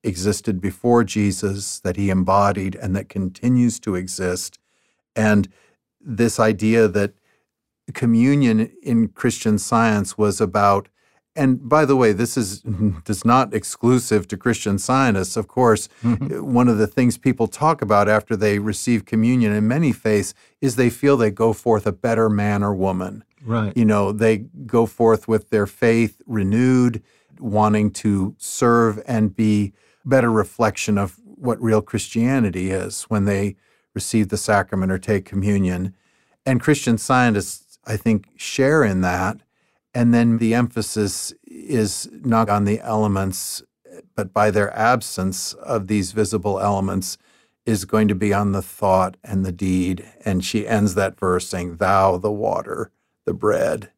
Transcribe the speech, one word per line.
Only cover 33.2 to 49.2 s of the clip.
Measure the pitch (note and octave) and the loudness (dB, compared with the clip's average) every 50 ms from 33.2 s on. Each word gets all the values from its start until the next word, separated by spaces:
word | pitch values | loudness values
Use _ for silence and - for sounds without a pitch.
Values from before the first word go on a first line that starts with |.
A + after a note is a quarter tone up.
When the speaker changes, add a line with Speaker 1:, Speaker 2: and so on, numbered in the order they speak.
| G2 | 0
Speaker 1:
they | G2+ G2+ G2 G2+ G2+ G2+ _ _ _ _ _ _ _ _ | 0 0 -2 -2 -4 -6 _ _ _ _ _ _ _ _
receive | G#2+ - - - A2 G#2+ F#2+ | -10 -8 -2 0 0 0 0
the | G#2+ | -2
sacrament | G2+ - - G#2+ G2+ F#2+ _ - F#2+ F#2+ F#2+ | -6 -2 0 0 0 0 _ -2 -2 0 0
or | F#2+ | -2
take | F#2 - - G#2+ G2 G2 | -4 -2 -2 -2 -2 -2
communion. | - - G2 F#2+ G#2 G2+ G2 F#2+ F2+ F2+ F2+ F#2 F#2+ F#2 _ _ _ _ _ _ _ _ _ _ | -4 -6 -4 -2 0 0 0 0 -2 -2 -4 -6 -8 -10 _ _ _ _ _ _ _ _ _ _
And | - C3 A#2 | -2 -2 0
Christian | - - D3 C#3 - B2+ A#2 | 2 0 0 2 2 0 0
Scientists, | A2 - - C3+ B2+ B2 A#2+ G#2+ G2+ F#2 - - - _ _ - _ _ | 0 0 0 2 2 4 2 2 0 -4 -6 -12 -16 _ _ -20 _ _
I | - A2 | -8 -8
think, | G#2+ - A#2 A2 G2+ - _ _ | -2 0 0 0 0 -2 _ _
share | _ - - - - C3 C3+ D#3 D#3+ C3 | _ -12 -8 -2 0 2 2 4 2 2
in | G#2 F#2+ F#2 | 2 2 0
that. | F#2 F2+ F2 F2+ F#2 G2 A2+ - _ _ _ _ _ _ _ _ _ _ - | 0 0 -2 -2 -4 -4 -6 -8 _ _ _ _ _ _ _ _ _ _ -2
And | B2 A#2+ A#2+ A#2+ | 0 2 4 4
then | A#2 A#2 A#2 A#2 | 4 4 2 2
the | A2+ A#2 A2 A#2 | 2 2 0 2
emphasis | A#2 A#2+ A2+ - A2+ G#2+ - - G#2+ G#2 G2+ - - - - - _ _ | 0 0 -2 -4 -6 -6 -6 -4 -2 -2 -2 -4 -8 -10 -12 -14 _ _
is | - - D#2 - - C#3+ A#2 G#2+ G2 - - - - | -20 -20 -18 -8 -4 -2 0 0 -2 -4 -8 -12 -14
not | - - - B2+ A2+ A2+ A2+ G#2 | -16 -8 -2 0 2 2 2 2
on | G2+ G#2 G2+ | 0 0 2
the | G2+ G#2+ A2+ | 0 -2 -2
elements, | - A#2+ A2 G#2+ G#2+ G#2 G2+ F#2+ G2 G2 F#2+ - - - - - - _ _ _ _ - - - _ _ _ | -4 -4 -2 0 0 0 0 -2 -4 -4 -6 -8 -10 -10 -12 -14 -16 _ _ _ _ -20 -20 -20 _ _ _
but | - - F#2 _ | -8 -8 -4 _
by | A2 G#2 G#2+ | 2 2 2
their | F#2 G#2+ G2+ - - | 2 2 0 -2 -2
absence | G#2+ A2 A#2 B2+ A#2+ - - - - F#2 F#2+ F#2 - - - - | -2 0 2 2 0 -2 -8 -8 -4 -4 -4 -4 -6 -10 -10 -12
of | - - - B2+ A2 G2 | -14 -6 -4 -4 -4 -2
these | F#2+ G#2+ G#2 F#2+ F2+ G2 | -2 -2 -2 -2 -2 -2
visible | A2 G#2+ F#2 A2+ G#2 F2 G#2 G2 - | -2 -2 -2 -2 -4 -2 -2 -4 -2
elements | G2+ G#2 G2+ G2 F#2+ F#2+ F#2 F#2+ F#2 - - _ _ _ _ _ _ _ _ _ _ | -2 -2 0 0 -2 -2 -4 -4 -6 -6 -12 _ _ _ _ _ _ _ _ _ _
is | A#2 A2 G2 F#2 | -4 -2 -2 -2
going | - - A2 A2 | -2 0 2 2
to | G#2 G#2+ | 2 0
be | F#2 G#2+ G2+ G2+ | 0 0 0 0
on | G2+ G#2 G2+ F#2+ | 0 0 0 -2
the | F#2+ | -4
thought | F2+ - - - G#2+ G2 F#2+ F#2+ F#2 F#2 F#2 _ | -6 -8 -8 -4 0 2 2 2 2 0 -4 _